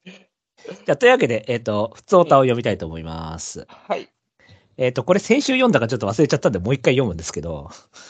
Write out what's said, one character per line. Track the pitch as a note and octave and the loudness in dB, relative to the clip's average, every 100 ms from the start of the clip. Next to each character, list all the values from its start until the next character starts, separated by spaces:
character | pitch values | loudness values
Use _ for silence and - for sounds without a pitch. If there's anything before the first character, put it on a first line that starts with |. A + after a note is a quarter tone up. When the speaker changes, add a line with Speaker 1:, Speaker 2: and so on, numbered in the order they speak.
| - - _ _ _ _ - - - | -20 -20 _ _ _ _ -20 -10 -6
Speaker 1:
じ | |
ゃ | |
あ、 | D3 | 2
と | A#3+ | 4
い | |
う | |
わ | B3+ | 4
け | D#3 | 4
で、 | A2+ - | -2 -4
え | A#2 | -6
っ | |
と、 | A#2 G#2 A2 | -2 -2 -2
普 | - | -6
通 | - F#3 | 2 4
オ | F3 | 6
タ | C#3 | 6
を | |
読 | C3 A#2+ | 4 2
み | |
た | A#2 | -2
い | F#2+ | -4
と | E2 | -6
思 | D#2+ | -10
い | |
ま | D#2+ D#2+ D#2+ D#2+ | -10 -10 -10 -12
す。 | - - - | -14 -16 -18
Speaker 2:
は | - - F#3+ | -16 -8 -8
い。 | - _ _ _ _ - _ - | -8 _ _ _ _ -20 _ -4
Speaker 1:
え | B2+ | -2
っ | |
と、 | B2+ | -2
こ | B2+ | -2
れ | F3+ | -2
先 | - B3 | 0 0
週 | C#4+ | 0
読 | C4 B3+ | 0 2
ん | |
だ | D3+ | 2
か | A2+ | 0
ち | |
ょ | B2 | -4
っ | |
と | G#2+ | -2
忘 | G#2+ | 0
れ | D3 | 2
ち | |
ゃ | D3 | 2
っ | |
た | F3+ | 0
ん | |
で、 | G2 | -2
も | F#2+ | -2
う | |
一 | C3+ | -2
回 | - B2+ | 0 0
読 | B2 | 0
む | |
ん | E2 | -4
で | |
す | E2 | -8
け | - | -10
ど。 | E2 D2+ D2 - _ - - | -8 -10 -12 -20 _ -20 -18